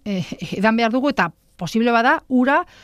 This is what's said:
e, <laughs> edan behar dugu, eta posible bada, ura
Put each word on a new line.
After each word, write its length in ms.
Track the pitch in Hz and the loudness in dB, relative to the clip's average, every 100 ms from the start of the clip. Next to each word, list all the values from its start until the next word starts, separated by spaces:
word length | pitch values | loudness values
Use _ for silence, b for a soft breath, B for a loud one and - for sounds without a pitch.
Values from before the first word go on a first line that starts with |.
| 214 | -6
e, 180 | 190 | -6
<laughs> 340 | 151 - 160 - | -6 -8 -10 -2
edan 200 | 214 226 | 0 2
behar 140 | 226 | 0
dugu, 180 | 254 285 | 0 0
eta 240 | - 175 - _ - | 0 -2 -4 _ -12
posible 340 | 170 220 240 | -4 0 2
bada, 320 | 233 240 311 - | 2 2 0 0
ura 340 | 254 254 302 359 b | 0 2 2 -2 b